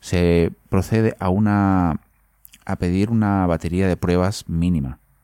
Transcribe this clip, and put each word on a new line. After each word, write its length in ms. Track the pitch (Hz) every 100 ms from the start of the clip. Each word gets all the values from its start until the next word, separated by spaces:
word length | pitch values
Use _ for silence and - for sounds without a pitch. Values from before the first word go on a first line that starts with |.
se 500 | - 87 87 85 85 - _
procede 460 | 95 - 110 113 -
a 100 | 95
una, 720 | 95 107 101 98 95 87 - _ _ _ _ - - -
a 100 | 95
pedir 340 | 90 92 107
una 380 | 113 104 98 92
batería 400 | 80 82 90 95
de 100 | 85
pruebas 460 | 87 90 90 - -
mínima. 520 | 85 87 82 67 - _ _